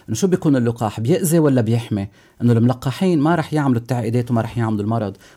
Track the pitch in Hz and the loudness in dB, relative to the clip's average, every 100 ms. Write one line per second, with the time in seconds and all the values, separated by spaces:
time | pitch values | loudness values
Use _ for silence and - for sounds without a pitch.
0 | - 113 196 185 165 135 117 117 110 - | -10 -4 0 0 2 2 0 0 -4 -2
1 | 113 180 170 165 151 127 113 117 117 104 | 0 0 2 2 4 2 2 0 -2 -4
2 | 98 - _ _ 120 113 120 127 139 127 | -6 -12 _ _ 2 4 2 0 -4 -2
3 | 190 170 151 170 147 151 139 120 120 123 | 0 2 2 0 0 -2 0 0 -2 -4
4 | 113 123 120 117 113 120 113 107 104 113 | 0 -2 0 -2 -2 -2 -2 -2 -2 -2
5 | 101 95 - | -4 -8 -20